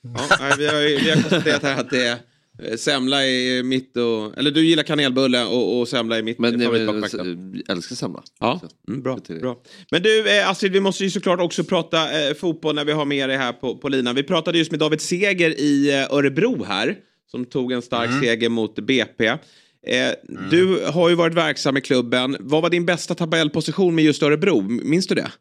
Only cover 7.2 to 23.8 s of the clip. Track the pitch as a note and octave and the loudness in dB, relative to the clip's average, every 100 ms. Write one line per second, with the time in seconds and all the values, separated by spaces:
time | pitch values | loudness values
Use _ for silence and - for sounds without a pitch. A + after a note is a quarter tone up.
7.2 | F2+ F2 F#2+ G2 - F#2 - B2 G#2+ D#2 | -6 -8 -10 -12 -6 -6 -6 -8 -8 -10
8.2 | - _ A2+ E3 E2+ _ - B2+ C3 B2 | -18 _ -4 -4 -10 _ -10 -6 -6 -6
9.2 | - E2 B2+ A#2+ _ - F3+ D#3+ G3+ A3 | -10 -8 -8 -8 _ -20 -4 0 2 2
10.2 | G#3 G3+ F#3 F#3+ G3 F#3+ G3 F#3 G3 G3 | 4 2 2 0 0 2 0 0 -2 -2
11.2 | F#3+ F3+ F3 - F3 F3+ E3 E3 D#3 D3+ | 0 0 0 -2 -2 -2 0 -2 0 0
12.2 | C#3+ D3+ F3+ D#3+ D#3 D3 D3 D3+ C#3+ C#3+ | -2 -2 -4 -2 -2 -2 0 0 0 0
13.2 | C3+ C3+ C3+ B2+ C3 G2 C#3+ C3+ B2 B2 | 0 0 -2 -4 -6 -6 -2 0 0 -2
14.2 | C#3 F3 D#3+ E3+ D#3 D#3 D#3 D3+ - F3+ | 0 0 0 0 0 0 0 0 -2 0
15.2 | G3+ F#3+ E3 - D3 C#3+ C#3+ C#3 C3+ C#3+ | 0 2 0 2 2 4 4 2 2 2
16.2 | C#3 C3+ A3 A3 G2 G2 B2 G#3 _ _ | 2 2 0 0 -2 -2 -2 -4 _ _
17.2 | _ B2+ B2 C#3+ B2 B2 A#2 A#2+ A#2 C3 | _ -12 -6 -4 -2 -4 -2 -2 0 0
18.2 | B2+ A#2 A#2 A#2 G#2+ - G#2 C3+ G#2+ - | 0 2 0 0 -2 -4 0 0 0 0
19.2 | A2+ C#3+ - _ _ _ - B2 C3 - | 0 0 -6 _ _ _ -4 0 0 -4
20.2 | - - F#2+ E3 F#3 F3+ - D3+ E3+ E3+ | -10 -12 0 4 4 2 0 2 2 4
21.2 | E3 E3 D#3+ C#3 D3 C3+ - C3 A#2+ B2 | 2 2 -2 0 0 0 2 0 2 0
22.2 | B2+ C#3 - D3+ E3+ F3 F3 E3+ - F3 | 0 -4 0 0 2 0 0 -2 -4 -4
23.2 | E3 E3 D#3 E3+ D#3 D3+ | 0 0 0 -2 -4 0